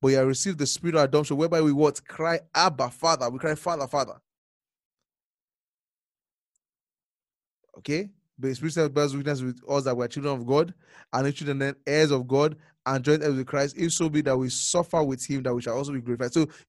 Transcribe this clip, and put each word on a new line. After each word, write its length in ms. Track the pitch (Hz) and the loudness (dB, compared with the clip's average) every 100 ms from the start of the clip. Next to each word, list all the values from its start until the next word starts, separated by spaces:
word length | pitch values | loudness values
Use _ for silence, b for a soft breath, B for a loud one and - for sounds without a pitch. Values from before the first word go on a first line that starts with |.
but 60 | 135 | 2
you 80 | |
have 120 | 135 131 | 4 2
received 300 | 131 196 165 | 0 -2 -2
the 80 | |
spirit 300 | 135 - 170 | -4 -2 0
of 60 | 160 | 2
adoption, 340 | 139 147 147 | 4 2 2
whereby 260 | 143 165 165 | 0 0 2
we 120 | 156 | 2
what? 280 | 143 151 - - | 4 2 2 -10
Cry, 320 | - 160 165 - | -4 -2 -2 -2
'Abba, 360 | - 180 139 127 | 2 2 2 -4
Father.'" 400 | - 165 151 120 | -2 0 0 -2
We 80 | 131 | -2
cry, 160 | 160 | -4
"Father, 320 | 151 175 165 | -2 -4 -4
Father." 360 | 131 143 120 - _ _ _ _ _ _ _ _ _ _ _ _ _ _ _ _ _ _ _ _ _ _ _ _ _ _ _ _ _ _ _ _ _ _ _ - | -2 -2 -2 -8 _ _ _ _ _ _ _ _ _ _ _ _ _ _ _ _ _ _ _ _ _ _ _ _ _ _ _ _ _ _ _ _ _ _ _ -14
Okay? 320 | - 156 202 _ _ - | -6 -6 -6 _ _ -8
But 80 | 135 | -6
the 80 | |
Spirit 200 | 131 160 | -4 -4
says, 120 | 160 151 | -2 0
"Bears 260 | 139 147 | 0 0
witness 280 | 139 143 139 | -2 -4 -4
with 200 | 127 123 - | -6 -8 -2
us 160 | 143 | -2
that 140 | 131 123 | 0 -2
we 80 | |
are 20 | 120 | -4
children 320 | 143 143 131 | -4 -4 -4
of 80 | 120 | 0
God, 260 | 143 170 - B B B | 2 2 -4 B B B
and 160 | 123 139 | -2 -2
if 80 | |
children, 240 | 139 143 139 | -2 -4 -2
then 160 | 139 139 | -4 -4
heirs 260 | - 147 156 | 0 4 4
of 180 | 139 127 | 2 2
God, 260 | 135 151 156 b b | 2 2 -2 b b
and 180 | 127 135 | -2 0
joint 200 | 131 151 | 2 2
heirs 120 | 151 | 2
with 120 | 135 131 | -2 -2
Christ, 280 | 143 143 - | -2 -2 -2
if 140 | 165 | -2
so 160 | - 165 | 0 0
be 140 | 151 | 0
that 160 | 143 131 | 2 0
we 100 | 127 | 0
suffer 560 | 127 - 175 165 165 | -4 -2 0 0 0
with 220 | 143 131 | 0 -2
him, 180 | - 139 | -4 -4
that 100 | 127 | -2
we 80 | 123 | -4
shall 140 | 120 | -4
also 160 | 120 143 | -6 -4
be 80 | 135 | -6
glorified." 320 | 120 120 123 | -4 -4 0
So 160 | 170 156 B | 0 0 B